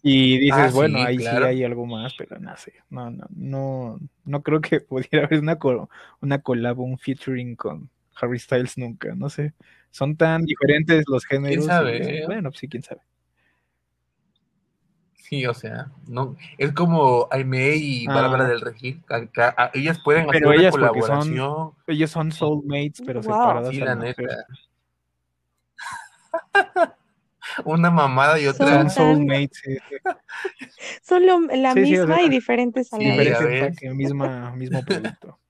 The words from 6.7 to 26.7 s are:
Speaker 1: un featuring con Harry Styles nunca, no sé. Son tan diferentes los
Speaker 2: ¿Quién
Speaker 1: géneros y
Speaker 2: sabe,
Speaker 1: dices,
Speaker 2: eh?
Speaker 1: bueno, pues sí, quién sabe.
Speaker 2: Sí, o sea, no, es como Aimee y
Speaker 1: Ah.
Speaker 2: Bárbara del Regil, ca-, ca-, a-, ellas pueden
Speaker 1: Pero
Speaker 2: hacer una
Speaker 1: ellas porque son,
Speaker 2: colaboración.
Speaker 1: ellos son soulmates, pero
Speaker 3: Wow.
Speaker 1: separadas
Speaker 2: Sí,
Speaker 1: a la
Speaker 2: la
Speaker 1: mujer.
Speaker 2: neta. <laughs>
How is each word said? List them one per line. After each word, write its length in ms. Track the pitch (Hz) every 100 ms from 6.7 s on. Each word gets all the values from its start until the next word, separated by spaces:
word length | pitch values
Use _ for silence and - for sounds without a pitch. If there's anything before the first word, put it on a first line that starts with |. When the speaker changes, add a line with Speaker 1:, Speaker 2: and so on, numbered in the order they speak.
| 123
Speaker 1:
un 180 | 127 131
featuring 600 | - 135 - 127 123 117
con 340 | 104 78 - _ _ -
Harry 180 | 120 123
Styles 400 | - 127 131 -
nunca, 360 | 120 113 - -
no 120 | 143
sé. 240 | - 147 _ _ _ _
Son 260 | - 139 151
tan 260 | 160 165
diferentes 600 | 160 147 139 151 160 165 147
los 180 | 131 -
Speaker 2:
¿Quién 160 | 139
Speaker 1:
géneros 220 | 139 -
y 20 | 156
Speaker 2:
sabe, 260 | 175 135 117
Speaker 1:
dices, 100 | - 151
Speaker 2:
eh? 20 | 160
Speaker 1:
bueno, 240 | 220 170
pues 100 | -
sí, 80 | 139
quién 160 | 113
sabe. 160 | - - _ _ _ _ _ _ _ _ _ _ _ _ _ _ _ _ _ _ _ _ _
Speaker 2:
Sí, 300 | _ - 143
o 100 | 123
sea, 360 | 117 110 117 - - -
no, 300 | 120 131 - - -
es 140 | 143
como 540 | 151 175 170 135 123 123
Aimee 420 | 135 131 127 135 156
y 300 | 147 127 117
Speaker 1:
Ah. 80 |
Speaker 2:
Bárbara 320 | 135 131 135 127
del 140 | 117
Regil, 420 | 120 113 123 147 _
ca-, 200 | 117 113
ca-, 280 | - 120 123
a-, 120 | 123
ellas 240 | 131 151 165
pueden 240 | 143 151 156
Speaker 1:
Pero 60 | 156 151
Speaker 2:
hacer 0 |
una 140 | 151
Speaker 1:
ellas 120 | 185
porque 300 | 147 120 113
son, 280 | 113 143 151
Speaker 2:
colaboración. 420 | 127 139 151 156 _ -
Speaker 1:
ellos 220 | 151 156
son 180 | 165 160
soulmates, 720 | 156 156 147 143 143 147 -
pero 180 | 135 123
Speaker 3:
Wow. 120 | 214
Speaker 1:
separadas 360 | 214 240 120 123
Speaker 2:
Sí, 80 | 135
Speaker 1:
a 40 | 131
la 80 | 117
Speaker 2:
la 0 |
Speaker 1:
mujer. 320 | 117 127 123
Speaker 2:
neta. 180 | 117 - 131 _ _ _ _ _ _ _ _ _ _ _ - - - - _ _
<laughs> 1300 | 330 _ 403 381